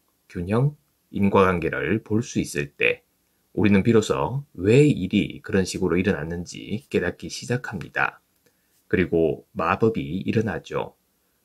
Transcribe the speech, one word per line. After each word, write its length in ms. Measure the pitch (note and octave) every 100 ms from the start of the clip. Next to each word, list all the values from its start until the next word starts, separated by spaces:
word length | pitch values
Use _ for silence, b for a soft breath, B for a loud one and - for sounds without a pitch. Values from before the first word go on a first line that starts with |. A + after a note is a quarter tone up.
| _ _ _
균형, 460 | F#2 F2 A2 C#3+ D3 _ _ _
인과관계를 920 | - G2 G#2 F#2 F2 D#2 C2 C#2+ G#2+
볼 180 | - G#2+
수 180 | - -
있을 320 | D2+ D2+ C#2+
때 320 | - A#1+ - _ _ _ _ _
우리는 280 | - G2 G2+
비로소 640 | F#2+ A2+ G#2 C2+ D2 C3 C#3
왜 320 | - F#2 B2 D3
일이 560 | - F#2 G#2 D#2 -
그런 240 | - G2+ F#2
식으로 320 | F2+ F#2 E2+
일어났는지 880 | G2 E2 D#2 E2+ E2+ G1+ G#1+ G#2+ -
깨닫기 400 | G2+ F2 - F2
시작합니다. 920 | - B2+ B2 - F#2+ C#2 - C#2 - _ _ _ _ _ _ _
그리고 580 | G2+ E2+ E2+ D#2+ C2+ -
마법이 500 | - E2+ F#2+ A2+ -
일어나죠. 920 | C#2 F#2 G#2 G#2+ G#2+ D#2 - D2 G#1 - _ _ _ _